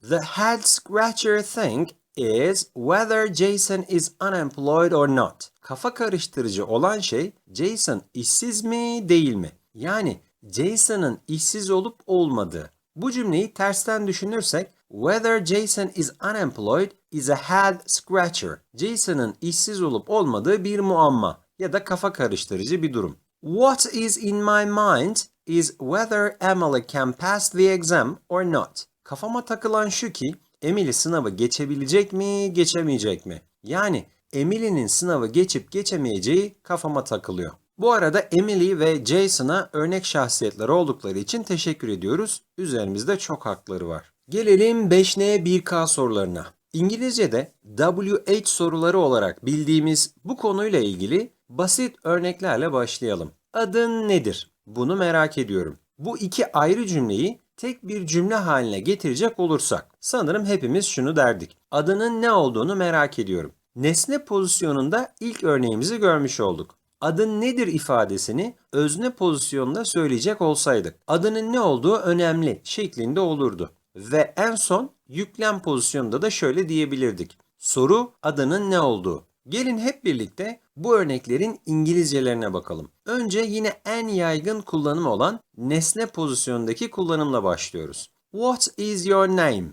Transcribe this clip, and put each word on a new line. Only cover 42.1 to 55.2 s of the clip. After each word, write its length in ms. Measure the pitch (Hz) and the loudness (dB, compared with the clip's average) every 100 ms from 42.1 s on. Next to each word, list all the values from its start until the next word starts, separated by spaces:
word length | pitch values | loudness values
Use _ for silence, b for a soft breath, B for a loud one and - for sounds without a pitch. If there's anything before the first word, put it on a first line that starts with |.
| 151 214 - _ - | -2 -2 -6 _ -8
Üzerimizde 600 | 180 123 98 98 123 196 | -4 -2 -2 -2 -2 -4
çok 280 | - 151 - | -4 -8 -6
hakları 420 | 98 - 92 85 | -8 -6 -8 -6
var. 260 | 80 - _ _ | -8 -10 _ _
Gelelim 640 | 185 220 190 220 233 202 | -2 6 6 6 4 6
beş 260 | 180 185 190 | 6 6 4
N 280 | 202 208 170 | 2 2 4
bir 180 | 180 | 2
K 240 | 175 175 160 | 2 0 0
sorularına. 580 | - 127 107 95 87 85 _ _ | 2 2 0 -2 -4 -10 _ _
İngilizce'de 800 | 160 180 220 254 240 185 113 139 _ 104 104 | 0 0 0 -2 0 2 2 -2 _ -18 0
W 460 | 156 180 196 202 - | 2 2 0 -2 2
H 140 | 208 208 | 0 2
soruları 540 | - 170 160 165 185 | 0 0 2 2 4
olarak 460 | 156 123 95 87 123 | 4 4 2 -2 -2
bildiğimiz 680 | 151 147 156 156 151 - _ | -2 2 2 4 0 -2 _
bu 140 | 175 262 | -10 -4
konuyla 420 | 220 196 214 185 | -2 0 2 2
ilgili 540 | 107 90 98 165 240 _ _ | 0 -2 -2 -2 -2 _ _
basit 460 | 123 180 - 254 - | -4 0 0 -2 -4
örneklerle 720 | 160 175 175 180 185 120 160 | -2 0 0 -4 -2 0 0
başlayalım. 580 | 135 120 - 117 95 80 - _ | 0 -2 -4 -4 -4 -6 -14 _
Adın 540 | 220 226 208 233 226 214 | -4 0 0 0 0 2
nedir? 440 | 190 110 90 - _ - | 2 2 -6 -10 _ -14
Bunu 280 | 110 123 190 | -4 -2 0
merak 420 | 175 165 | 2 2